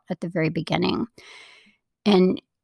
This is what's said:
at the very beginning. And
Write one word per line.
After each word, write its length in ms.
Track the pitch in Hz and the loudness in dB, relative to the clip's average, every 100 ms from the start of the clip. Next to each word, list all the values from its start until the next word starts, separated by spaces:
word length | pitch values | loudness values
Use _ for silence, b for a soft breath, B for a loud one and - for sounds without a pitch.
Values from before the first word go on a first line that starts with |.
| - | -8
at 100 | 185 | -10
the 100 | 175 | -6
very 200 | 180 160 | -2 -2
beginning. 580 | 165 160 - 180 - 233 B B B B B B B _ _ 214 | -2 -4 -2 -2 -2 -6 B B B B B B B _ _ 2
And 360 | 190 185 - - _ | 4 4 0 -8 _